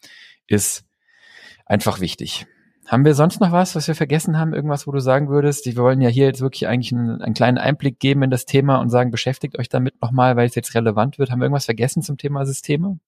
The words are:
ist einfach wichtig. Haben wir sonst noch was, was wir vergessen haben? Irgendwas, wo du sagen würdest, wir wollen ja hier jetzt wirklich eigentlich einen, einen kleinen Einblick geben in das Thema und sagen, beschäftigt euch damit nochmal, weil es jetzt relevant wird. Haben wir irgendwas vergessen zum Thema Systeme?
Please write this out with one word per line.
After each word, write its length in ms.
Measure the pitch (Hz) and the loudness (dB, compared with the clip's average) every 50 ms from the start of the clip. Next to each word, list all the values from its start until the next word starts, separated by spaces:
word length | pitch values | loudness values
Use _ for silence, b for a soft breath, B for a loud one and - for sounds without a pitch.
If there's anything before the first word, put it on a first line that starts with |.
| b b b b b b b b b - | b b b b b b b b b -2
ist 340 | 107 104 101 - - - _ _ _ b b b b b b b b b b b b b b | 0 0 0 -2 -6 -8 _ _ _ b b b b b b b b b b b b b b
einfach 360 | b 101 104 - 107 - - | b -2 -2 0 -2 -4 -2
wichtig. 460 | 92 82 - - - - - - - - _ _ _ _ _ _ _ | -4 -8 -6 -8 -12 -10 -10 -12 -12 -16 _ _ _ _ _ _ _
Haben 180 | - 113 123 143 | -2 2 4 4
wir 100 | 156 147 | 4 6
sonst 260 | 135 151 180 - - | 4 4 2 2 2
noch 120 | 214 175 170 | 0 2 2
was, 240 | 180 185 - - | 2 0 0 -2
was 100 | 160 147 | -6 -4
wir 80 | - 156 | -4 -4
vergessen 420 | - 160 135 147 160 - - 156 | -4 -2 -2 -2 -2 0 0 -2
haben? 160 | 160 160 160 147 | -2 -2 -2 -2
Irgendwas, 340 | 143 143 151 143 139 - | -2 -2 -2 -4 -4 -4
wo 40 | 147 | -4
du 80 | 139 139 | -4 -2
sagen 300 | 127 131 131 139 147 139 | 0 2 2 2 2 2
würdest, 360 | 139 147 143 147 139 - - | 0 2 2 2 0 -2 -4
wir 120 | 123 113 | -6 -2
wollen 240 | 123 123 127 131 131 | 2 2 4 4 4
ja 80 | 131 117 | 4 2
hier 180 | 117 131 139 | 4 4 4
jetzt 140 | 135 123 123 | 2 2 0
wirklich 260 | 131 135 - - - | -4 -4 -4 -4 -4
eigentlich 260 | 92 120 127 117 110 123 | -2 -2 -2 -2 -2 -4
einen, 300 | 120 120 117 117 117 - | -2 -2 -2 -4 -4 -4
einen 120 | 113 110 | -4 -2
kleinen 240 | - 120 120 123 - | 2 2 2 2 2
Einblick 420 | - 127 143 - - 139 123 - | 2 0 -2 0 -2 -4 -4 0
geben 240 | - 135 139 139 135 | 0 2 2 2 2
in 60 | 131 | 2
das 160 | 127 123 - | 0 -2 -2
Thema 340 | - - 139 135 139 135 127 | 0 2 2 4 4 2 2
und 100 | 120 120 | 2 2
sagen, 220 | 120 123 123 123 113 | 2 2 2 2 0
beschäftigt 460 | 120 - 127 131 - - 139 - - | -4 -4 -4 -4 -4 -6 -10 -6 -6
euch 100 | 127 - | -6 -4
damit 340 | - 127 127 131 - - - | -2 -2 -2 -2 -4 -4 -6
nochmal, 320 | 117 127 127 127 127 123 | -2 2 2 4 4 4
weil 140 | 120 120 120 | 4 2 0
es 80 | - | 0
jetzt 180 | 120 - - - | -2 -6 -4 -2
relevant 440 | 117 113 113 104 107 110 139 - - | 0 0 0 2 2 0 0 0 -2
wird. 120 | 139 123 | -2 -2
Haben 80 | 123 123 | -2 0
wir 60 | 127 | 0
irgendwas 220 | 131 143 139 - | 0 0 -2 -2
vergessen 360 | - 113 110 117 143 - 170 143 | -2 -2 -2 -2 -2 -2 -4 -4
zum 160 | - 139 - | -6 -6 -6
Thema 260 | - 143 143 139 139 | -6 -6 -4 -4 -4
Systeme? 540 | 135 135 - - - 147 147 175 202 190 160 _ | -4 -6 -6 -4 -4 -2 -2 -2 -4 -6 -8 _